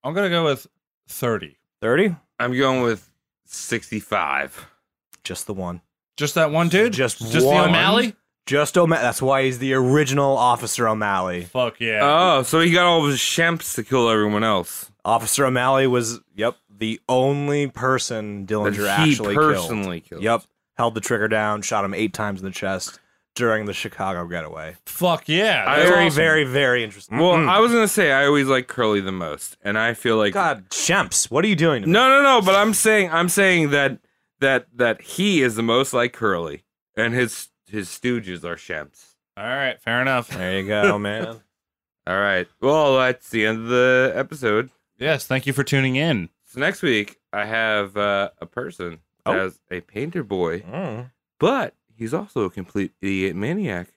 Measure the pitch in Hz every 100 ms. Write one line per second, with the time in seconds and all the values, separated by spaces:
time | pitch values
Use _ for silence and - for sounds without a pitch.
0 | 131 175 196 170 160 131 - _ _ _
1 | _ - 127 107 80 65 _ _ 110 139
2 | 208 165 _ - 123 127 135 131 120 107
3 | _ _ _ _ _ - - 117 - 110
4 | - 104 76 67 71 - - _ _ _
5 | _ _ - 92 - 98 90 87 _ _
6 | _ - 143 175 156 156 170 185 233 190
7 | 123 - 113 113 131 147 151 170 185 220
8 | 247 - _ _ - 143 147 180 165 160
9 | 120 107 131 135 135 123 131 131 127 147
10 | 139 143 139 131 123 120 113 - 117 107
11 | 104 98 92 90 87 127 120 - 117 110
12 | 143 156 180 143 123 160 170 170 175 165
13 | 147 131 - - 170 170 - - 107 131
14 | 117 110 104 104 110 98 87 - - _
15 | - 113 110 - 135 127 127 135 135 123
16 | 117 117 _ 95 113 - _ 101 110 110
17 | - 127 135 143 143 147 139 - 131 131
18 | - 113 107 101 95 107 104 101 104 101
19 | 156 127 107 104 156 143 - 110 95 85
20 | _ 82 104 117 - _ _ - 117 110
21 | - 113 107 110 107 104 101 107 98 98
22 | 110 - 104 95 95 92 98 95 - -
23 | _ _ _ - 120 110 104 92 107 -
24 | 95 90 85 85 78 80 78 82 - -
25 | 175 160 - 160 214 151 104 147 165 175
26 | 170 143 160 156 135 131 135 123 110 101
27 | - 123 175 165 160 196 233 233 214 -
28 | 165 135 143 147 135 131 131 - 110 104
29 | 95 95 82 73 - - 101 107 113 113
30 | 127 110 104 139 170 139 92 - - 196
31 | 190 - - 131 214 180 165 131 104 196
32 | 262 277 277 254 190 196 214 202 220 214
33 | 180 165 175 202 196 175 151 143 139 117
34 | _ _ _ _ 135 131 - 120 120 110
35 | - - 202 175 127 110 113 117 135 127
36 | 123 - 110 90 82 73 _ _ _ -
37 | 117 123 120 - - _ _ 104 92 -
38 | 123 120 98 90 85 85 - 80 71 _
39 | _ _ _ - 107 135 135 - - 120
40 | 131 127 113 87 90 98 95 104 185 104
41 | 101 107 113 113 _ _ _ _ _ _
42 | - 95 101 92 90 _ 131 156 147 131
43 | 127 123 - 113 107 113 113 123 127 127
44 | 131 92 135 151 123 107 127 _ _ _
45 | 139 143 - 131 139 131 135 139 131 131
46 | 165 120 82 _ _ 123 151 190 165 110
47 | 101 - _ 104 107 113 110 107 101 101
48 | 104 98 98 _ 85 - 135 - 87 82
49 | _ _ - 92 95 - _ 90 - 104
50 | 147 170 101 95 85 87 87 135 180 110
51 | 127 _ _ _ 175 262 165 _ _ 113
52 | 113 156 208 - 95 101 90 101 95 _
53 | 98 95 95 87 107 190 175 90 87